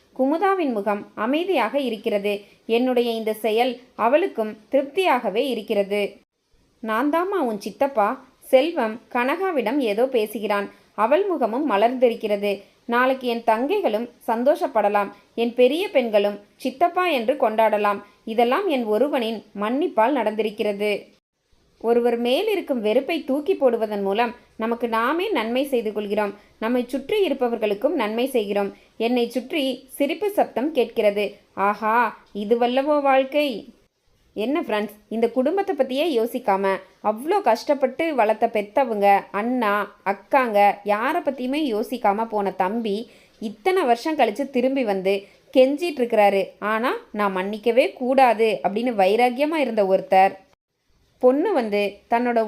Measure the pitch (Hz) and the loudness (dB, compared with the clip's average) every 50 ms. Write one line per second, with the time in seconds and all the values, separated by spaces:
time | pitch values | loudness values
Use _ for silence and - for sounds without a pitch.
0 | _ _ _ - 262 269 320 330 403 381 392 370 320 269 233 208 202 220 202 208 | _ _ _ -2 0 0 2 2 2 0 2 0 0 -2 -2 -2 -2 -2 -4 -4
1 | - - _ - 208 240 285 320 359 403 359 262 214 214 247 285 277 240 220 202 | -6 -12 _ -6 -2 -2 0 -2 0 0 0 0 0 0 -2 -2 -2 -2 -6 -4
2 | - 226 208 202 196 208 202 202 - - _ _ _ - 220 233 254 254 247 247 | -4 -4 -2 -2 -2 -2 -4 -4 -8 -16 _ _ _ -2 0 0 2 2 2 0
3 | 240 233 226 226 220 220 214 214 - 220 208 226 247 262 240 - - _ _ - | 0 0 -4 -4 -4 -4 -4 -2 -2 0 0 2 0 0 -2 -6 -14 _ _ -2
4 | 208 233 277 320 392 - - 233 214 214 214 - - _ 277 277 277 277 - 381 | 0 2 2 2 2 0 -2 -4 -6 -6 -8 -12 -8 _ 0 0 0 0 -2 0
5 | 381 330 277 247 240 196 185 233 285 269 233 208 - - 220 202 202 190 202 208 | 2 2 2 0 0 -2 -2 -2 -2 -2 -4 -6 -4 -2 -2 -2 0 0 -2 -2
6 | 202 196 - - _ _ _ _ _ _ _ _ _ _ _ _ 233 220 214 226 | -2 -4 -6 -14 _ _ _ _ _ _ _ _ _ _ _ _ -6 -4 -2 0
7 | 277 294 311 330 370 392 403 359 277 233 214 196 - 214 190 - 269 277 277 220 | 0 0 0 0 0 0 -2 -2 -2 -2 -4 -6 -8 -10 -2 -2 -2 0 2 0
8 | 202 214 262 262 - _ _ _ - - 269 262 294 339 330 302 233 220 220 247 | 0 0 0 -6 -12 _ _ _ 0 2 4 4 4 2 -2 -2 -2 -2 -4 -8
9 | - _ - 247 240 269 311 339 381 381 330 262 208 214 269 294 254 214 202 214 | -12 _ -4 -2 -2 -2 -2 -2 -2 -2 -2 -2 -2 0 -2 0 0 0 0 0
10 | 254 269 269 226 214 208 - 226 208 208 208 202 202 196 - _ _ _ _ 208 | 0 0 0 -2 -2 -2 -4 -6 -4 -2 -2 -2 -2 -6 -12 _ _ _ _ -2
11 | 214 233 285 359 415 403 339 262 247 208 226 262 302 262 202 196 214 240 262 247 | 2 2 2 2 2 -2 -2 -2 -2 -2 -2 -4 -2 0 2 2 2 2 2 2
12 | 254 233 233 - - 202 208 202 202 202 190 196 - _ _ _ _ - 233 240 | 2 2 2 -2 -4 -4 -2 -2 -2 -2 -4 -4 -8 _ _ _ _ -2 0 2
13 | 254 262 262 262 254 240 233 233 226 226 220 220 262 285 403 415 349 247 208 214 | 2 2 0 -2 -2 -4 -4 -2 0 0 0 2 0 0 0 0 0 0 -2 -2
14 | 240 - - _ - - 226 233 247 285 330 339 349 277 269 220 202 202 208 208 | -4 -8 -12 _ -6 -4 -4 0 2 0 0 0 -2 -2 0 0 0 2 2 0
15 | 196 196 - - _ _ _ 226 233 240 233 247 247 247 294 339 403 415 - 269 | -2 -2 -8 -16 _ _ _ -4 -4 -2 2 4 4 4 4 0 -4 0 0 0
16 | 240 226 208 208 202 208 202 202 - _ _ _ - 254 254 - 349 339 349 359 | 0 2 2 2 2 2 -2 -6 -14 _ _ _ -8 -8 0 0 0 2 2 0
17 | 359 349 302 247 220 233 294 - 262 220 220 220 220 214 208 208 208 208 202 202 | 0 0 0 0 0 -2 0 0 0 0 2 2 2 2 2 2 0 0 -2 -2
18 | - - _ _ _ 226 220 233 240 240 262 359 415 370 285 254 233 214 214 214 | -6 -14 _ _ _ -4 0 2 2 2 2 0 0 0 0 0 0 0 2 2
19 | 269 294 311 262 220 220 226 202 - - - 202 208 220 247 285 359 - - 220 | 2 2 2 -2 -2 -2 -6 -8 -12 -14 -8 -6 -4 -2 0 -2 -2 0 2 2
20 | 220 254 302 262 208 214 214 214 214 220 208 214 214 208 202 196 208 208 202 - | 2 2 2 0 0 -2 -2 -2 -4 -4 -4 -4 -4 -4 -2 -2 -2 -2 -2 -4
21 | - - _ _ _ _ _ _ _ _ _ _ _ _ _ _ - 226 233 240 | -6 -14 _ _ _ _ _ _ _ _ _ _ _ _ _ _ -2 0 2 2
22 | 240 240 233 233 240 240 254 330 427 440 403 359 269 - 269 233 202 208 214 262 | 2 2 0 0 0 0 0 0 0 0 -2 -2 -2 -4 -4 -2 0 2 0 0
23 | 277 - 339 294 - - 262 302 294 392 381 294 277 254 233 208 220 208 214 202 | 0 0 -4 -4 -2 -2 -4 -2 0 -2 0 2 2 2 2 2 -2 -4 -2 -4
24 | 196 196 196 220 240 233 226 - _ _ _ - 220 233 233 233 247 226 226 220 | -2 -2 0 0 0 -2 -4 -10 _ _ _ -6 -4 -4 -2 -2 -2 -2 0 0
25 | 233 254 311 339 381 453 381 247 214 226 240 262 285 285 262 233 208 214 196 214 | 0 0 0 -2 -2 -2 -2 -2 -2 -2 -2 -2 -2 0 -2 -2 -2 -2 -6 -6
26 | 214 196 214 214 208 202 202 - _ _ _ _ 220 233 247 247 240 247 - 262 | -4 -2 -2 -2 -2 -2 -4 -10 _ _ _ _ -4 -2 -2 -2 -2 -4 -6 -8
27 | 277 - 415 427 381 294 277 - 247 233 233 220 214 208 202 208 254 285 359 262 | -4 -2 0 0 2 0 0 0 -2 -2 -2 -2 -2 -2 -2 0 -2 -2 0 0
28 | 214 208 220 233 254 277 269 233 208 196 202 202 202 196 202 - _ _ _ - | -2 -2 -2 -2 -2 0 0 -2 -2 0 -2 -2 -2 -2 -6 -12 _ _ _ -4
29 | 220 233 254 247 233 233 - 254 247 - 339 311 262 262 247 - - - - - | -2 0 0 0 0 0 -2 -6 -6 -4 -4 -2 -2 -2 -4 -6 -12 -18 -4 -2
30 | 277 294 330 - 415 403 403 311 233 - - 226 254 320 - 262 226 226 - 233 | -2 -2 -2 -4 -4 -2 0 0 0 0 0 -4 -4 -2 0 -2 -2 0 -2 0
31 | 208 208 196 208 208 - - - _ _ _ 190 190 202 208 202 220 214 220 240 | 0 0 0 0 -4 -4 -6 -12 _ _ _ -2 -2 -2 -2 -2 -2 0 0 2
32 | 240 214 - - _ _ - 202 208 202 240 233 240 240 247 269 269 302 302 294 | 0 0 -4 -10 _ _ -10 -8 0 0 2 2 2 2 0 0 0 2 0 2
33 | 277 277 262 269 269 262 294 294 294 277 226 180 - - - _ _ _ _ _ | 2 4 4 4 2 2 0 0 0 0 -4 -6 -12 -16 -20 _ _ _ _ _
34 | _ _ _ _ _ _ _ 196 214 247 294 339 - 220 214 208 214 208 - - | _ _ _ _ _ _ _ -6 -2 -2 -2 -2 -2 -2 -2 -2 -2 -4 -8 -16
35 | _ _ 214 226 233 233 - 262 254 294 359 403 403 403 330 285 254 254 254 277 | _ _ -2 0 0 0 2 0 0 0 0 0 -2 -2 -2 -2 -2 -2 0 0
36 | 320 359 269 220 220 - - 240 - 208 190 190 196 190 190 185 - - _ _ | 0 0 0 0 0 -2 -4 -4 0 0 0 2 2 0 -2 -2 -6 -14 _ _
37 | - 208 220 220 269 320 415 392 403 233 220 226 - 302 285 277 262 247 254 - | -4 -4 -4 -2 -2 -2 -2 2 2 2 0 0 0 -2 0 0 0 -2 -2 -2
38 | 330 330 294 240 214 220 220 220 240 220 - 214 202 202 - 285 269 233 220 202 | -4 0 2 2 2 2 2 0 0 0 0 -4 -4 -2 0 0 0 0 0 2
39 | 202 202 196 190 190 - - 202 220 240 254 254 220 202 202 208 196 - - _ | 4 4 4 4 2 -2 -6 -4 -2 -2 -2 0 0 0 0 0 -2 -6 -10 _
40 | _ 196 202 - - _ 294 269 254 233 208 202 202 202 - - - 202 202 214 | _ -4 -4 -4 -2 _ 2 2 2 4 4 6 6 6 4 0 -2 -2 -2 0
41 | 233 277 330 349 294 285 262 247 254 254 277 311 311 262 214 208 220 - 262 226 | 0 -2 -2 -2 -2 -4 -4 -4 -4 -4 -2 -2 -2 0 -2 -2 -2 -4 -4 0
42 | - 202 196 220 226 226 214 214 196 190 190 - 185 185 220 240 226 208 196 208 | 0 0 2 0 -2 -2 -2 -2 -2 -2 -2 0 -2 -2 -2 -2 -2 -2 -4 -4
43 | 240 - - - _ _ _ _ - 220 208 - - 370 370 381 320 247 233 226 | -6 -10 -18 -20 _ _ _ _ -12 -12 -12 -4 -2 0 2 2 2 2 2 2
44 | - 320 311 311 240 220 208 269 277 269 - 240 247 262 269 277 247 208 196 190 | 0 -2 0 2 0 0 0 -4 -6 -2 -2 0 0 2 0 0 0 0 -2 0
45 | 175 190 202 196 - - _ _ _ _ - 269 262 269 294 285 349 349 294 269 | 0 0 0 0 -4 -12 _ _ _ _ 4 6 6 6 4 0 -4 -4 -2 -2
46 | 240 233 233 214 208 202 202 196 185 - - _ 196 208 220 220 240 285 440 466 | -2 2 4 4 6 6 4 2 -2 -2 -8 _ -4 -4 -2 -2 -2 -2 -4 -4
47 | - _ - 208 208 196 190 185 185 202 214 208 208 240 226 254 311 392 - - | -8 _ -4 -2 -2 0 0 -2 -4 -4 -6 -2 -2 2 2 4 2 2 -2 -4
48 | 254 247 269 269 262 240 220 208 226 220 196 - - 202 202 226 233 254 226 202 | -2 0 4 6 6 6 4 2 2 0 0 0 -2 -2 -2 -2 -2 -2 2 2
49 | 190 190 214 233 247 247 240 254 294 302 330 311 269 233 226 214 196 185 190 185 | 2 4 4 4 2 2 2 0 -2 0 0 -2 -2 0 0 0 2 2 2 0
50 | 180 - 196 190 190 190 - - _ _ _ _ _ _ _ _ _ _ _ _ | 2 2 4 4 4 4 2 -4 _ _ _ _ _ _ _ _ _ _ _ _
51 | _ _ _ _ 254 254 262 294 359 453 381 269 226 214 208 208 208 196 196 - | _ _ _ _ 4 4 4 4 2 0 0 0 0 0 0 0 -2 -2 -4 -10
52 | _ _ 233 233 247 240 240 226 220 | _ _ 0 0 0 2 2 0 0